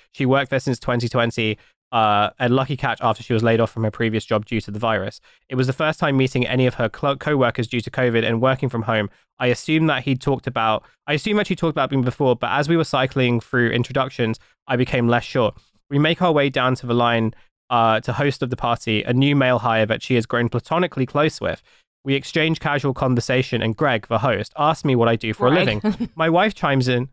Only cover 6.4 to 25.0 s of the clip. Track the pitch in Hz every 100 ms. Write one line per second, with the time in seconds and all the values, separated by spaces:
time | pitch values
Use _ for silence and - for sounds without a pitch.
6.4 | 120 127 127 - 113 - 143 135 151 143
7.4 | 120 117 113 120 127 - 127 113 113 113
8.4 | 131 131 127 117 107 110 101 _ _ -
9.4 | 123 120 - 156 160 131 139 131 - 131
10.4 | - 117 113 107 - _ - 151 214 208
11.4 | - 180 165 147 165 135 123 - 135 120
12.4 | 117 131 147 170 - 135 131 135 123 117
13.4 | - 123 117 120 120 131 131 - 110 113
14.4 | _ _ - 123 127 131 117 120 - 135
15.4 | 110 - _ _ - 143 156 170 180 151
16.4 | 139 131 127 127 123 120 120 117 110 -
17.4 | _ _ - 120 113 110 120 110 143 -
18.4 | 127 127 123 120 - 107 - 123 139 143
19.4 | 127 123 120 113 107 110 - 123 110 120
20.4 | 120 117 - 165 180 - 127 147 156 -
21.4 | 95 - _ _ _ _ 135 139 - 170
22.4 | 160 160 156 143 139 127 131 123 - 131
23.4 | 127 117 110 110 147 113 - 110 135 104
24.4 | - - 151 160 147 123